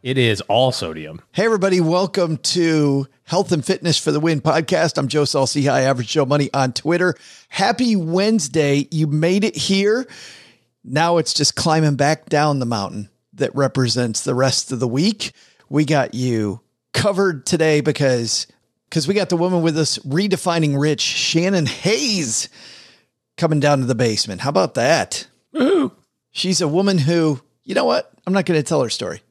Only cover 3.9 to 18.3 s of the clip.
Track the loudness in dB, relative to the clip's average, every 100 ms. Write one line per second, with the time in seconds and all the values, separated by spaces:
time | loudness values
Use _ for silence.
3.9 | 0 0 0 0 0 2 0 0 0 0
4.9 | 0 -2 0 0 0 0 0 0 2 0
5.9 | 0 -2 0 2 0 0 0 -2 -2 -2
6.9 | 0 0 -2 -12 -20 _ -2 0 2 0
7.9 | 0 0 0 2 2 0 0 2 0 0
8.9 | -2 0 2 2 2 0 -2 0 2 2
9.9 | 0 -4 -16 -20 -20 -20 _ _ _ -4
10.9 | 0 2 2 0 -2 -2 -2 0 2 2
11.9 | 2 0 -2 -2 0 2 0 -2 -4 -4
12.9 | -8 -14 _ _ -6 -4 0 -2 0 0
13.9 | 0 -2 -2 -2 0 0 0 -4 -4 -2
14.9 | 0 0 -2 -10 _ _ _ _ -2 2
15.9 | 0 0 -2 -2 0 -2 -6 _ _ _
16.9 | -2 0 2 0 -2 -2 2 4 2 0
17.9 | 0 2 2 -2